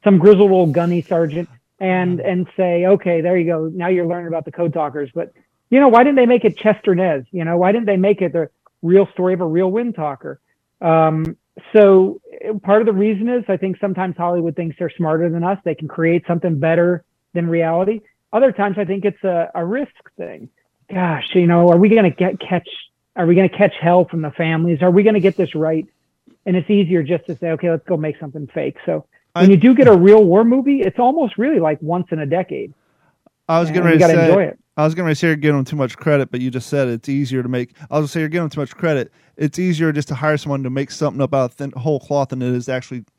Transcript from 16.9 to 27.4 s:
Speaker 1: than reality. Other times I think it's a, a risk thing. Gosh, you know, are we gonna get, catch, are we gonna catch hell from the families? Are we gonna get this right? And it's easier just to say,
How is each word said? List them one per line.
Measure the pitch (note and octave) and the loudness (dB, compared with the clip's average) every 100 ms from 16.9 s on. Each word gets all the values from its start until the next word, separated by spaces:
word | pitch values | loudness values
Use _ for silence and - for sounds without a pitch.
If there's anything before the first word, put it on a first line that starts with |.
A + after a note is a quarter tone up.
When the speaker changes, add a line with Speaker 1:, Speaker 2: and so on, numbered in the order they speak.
| F3 _ _ _ | -2 _ _ _
Speaker 1:
than | F3 E3+ | -6 -2
reality. | E3 E3 E3+ F#3+ A3+ - _ _ | -2 0 -2 -2 -4 -8 _ _
Other | G#3+ C4 | 2 2
times | G#3 G3+ F#3+ | 2 -4 -2
I | F#3 | -4
think | G3 | -4
it's | G3+ - F#3+ | -4 -4 -4
a, | F3 E3 | -2 -4
a | F3 E3+ | -6 -6
risk | B3 D4 _ _ - | -6 -8 _ _ -16
thing. | - - B2+ _ _ _ - | -16 -16 -20 _ _ _ -12
Gosh, | F#3 F3+ D3+ - F#3 | -6 -4 -4 -2 0
you | E3+ | 2
know, | E3+ F3 | 4 6
are | E3+ | 6
we | G3+ | 4
gonna | A3+ F#3 | 4 2
get, | - F#3 F#3 | 0 -4 -4
catch, | - F3+ - - - _ _ - | -6 -6 -6 -18 -20 _ _ -4
are | E3+ | 2
we | F3 | 4
gonna | F#3 | 2
catch | - G3+ - | 2 0 0
hell | E3 F3+ F3+ | 2 2 2
from | E3+ | -4
the | D3+ | -8
families? | - D#3+ D#3+ E3+ D#3 | -6 -4 -2 0 0
Are | F3+ | 2
we | F3+ | 4
gonna | G#3 G#3 | 4 4
get | F#3 F3+ | 2 0
this | F3 D#3 | -4 -2
right? | D#3+ D#3+ - _ _ _ _ _ G3+ | -2 -4 -6 _ _ _ _ _ -4
And | F#3 | -2
it's | D3 | 2
easier | G#3 F3 F3+ | 2 2 0
just | C#3+ F3 - | 0 -4 -6
to | |
say, | D3+ | -8